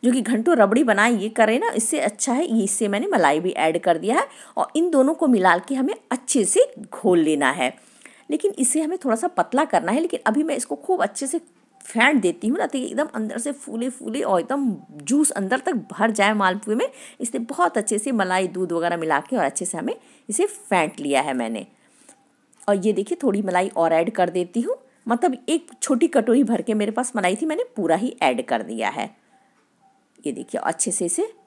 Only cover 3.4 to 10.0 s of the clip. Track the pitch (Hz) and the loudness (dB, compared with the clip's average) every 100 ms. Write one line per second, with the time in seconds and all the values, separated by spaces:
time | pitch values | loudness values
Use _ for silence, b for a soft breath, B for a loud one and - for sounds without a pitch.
3.4 | 170 - 160 165 180 165 180 269 554 B | -2 0 0 0 0 0 2 0 -2 B
4.4 | B - - 302 349 302 262 320 311 233 | B -4 -2 0 2 4 2 2 4 4
5.4 | 185 175 - 269 269 466 _ 254 - 269 | 6 4 0 -2 -2 -4 _ -6 0 0
6.4 | 214 359 539 - - - 214 175 156 151 | 2 4 2 2 -16 -4 2 4 4 4
7.4 | 139 151 131 - B B B B B 294 | 2 2 -2 -4 B B B B B -2
8.4 | 403 403 269 311 311 359 277 226 349 - | -2 0 0 0 -2 -4 0 0 0 -2
9.4 | 170 262 311 185 180 240 | 0 0 0 0 0 -2